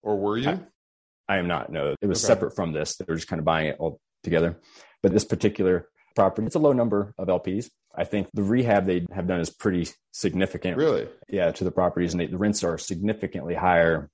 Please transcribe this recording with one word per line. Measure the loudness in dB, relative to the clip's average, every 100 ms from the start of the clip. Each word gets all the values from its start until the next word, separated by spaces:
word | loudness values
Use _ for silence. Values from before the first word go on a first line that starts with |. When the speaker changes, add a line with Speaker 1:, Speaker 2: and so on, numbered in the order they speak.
Speaker 1:
Or | -2 0
were | 0 0
you? | -2
Speaker 2:
I, | -4 -8 _ _ _ _ _ -2
I | 0
am | 0
not, | -2 -4
no. | -2 -2 -2
It | -2
was | 0
Speaker 1:
Okay. | 2
Speaker 2:
separate | 2 2 -4
from | -4
this. | -4 -6 -8
They | -6
were | -6
just | -4
kind | -2
of |
buying | 0 0 0
it | -2
all | -6 -6 _ _
together. | 0 2 2 -2 _ -20 -20 _
But | 2
this | 2
particular | 0 0 0 2 2 2 -2 _ _
property, | 2 2 2 -4
it's | 2
a |
low | 4
number | 4 2 0 -2 -6
of | -2
L | -2
Ps. | -2 -6 -6 _ _
I | -8
think | -4 -2 -4
the | -2
rehab | 2 2 4 2 2
they | -2 -2
have | -4 -2
done | -2
is | -2
pretty | -2 -2 0 -2 -8 _
significant. | -4 -2 0 -2 -2 -4 0
Speaker 1:
Really? | 0 0 -4 -12 -6
Speaker 2:
Yeah, | 0 0
to | 0
the | -2
properties. | 0 0 2 0
And | 0
they, | -2
the | 0
rents | 0 0
are | -2 -4
significantly | -6 -4 -4 -4 -6 -8 -6
higher | 0 4 6 4 2 -4